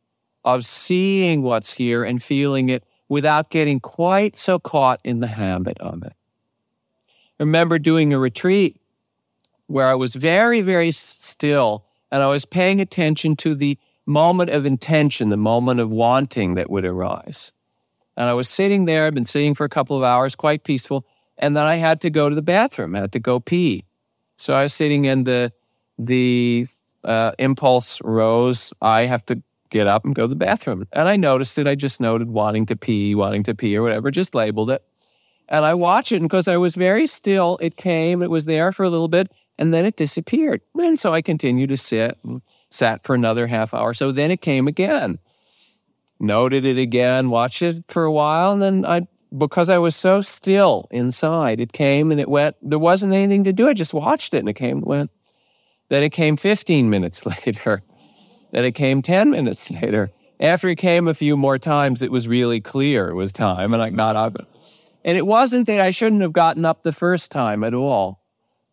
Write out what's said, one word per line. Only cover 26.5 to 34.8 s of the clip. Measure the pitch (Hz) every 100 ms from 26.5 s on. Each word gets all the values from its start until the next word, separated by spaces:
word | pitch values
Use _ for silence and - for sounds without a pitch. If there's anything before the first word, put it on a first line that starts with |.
| 120 123 _ _ _
uh, | - 113 113 -
impulse | 131 131 135 127 120 -
rose, | - 113 113 113 123 123 - -
"I | 110 110 123
have | 120 -
to | 110 - _ _
get | 110 101
up | 104
and | 143
go | 135
to | 117
the | 139
bathroom." | - 220 - 92 101
And | 143 165
I | 202
noticed | 160 131 135 -
it, | 143
I |
just | 139 139 -
noted | 117 113 117
wanting | 110 107 107 110
to | 123
pee, | - 107 101
wanting | 104 98 104
to | 104
pee | 107 113 101
or |
whatever, | 117 107 135
just | 143 185
labeled | 131 110 107 110
it. | 131